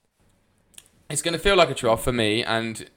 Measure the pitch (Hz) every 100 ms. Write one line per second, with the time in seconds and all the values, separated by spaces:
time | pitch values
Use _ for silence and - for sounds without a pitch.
0 | _ _ _ _ _ _ _ - - _
1 | - 143 170 165 202 196 156 131 120 113
2 | - 123 110 107 - 113 113 110 -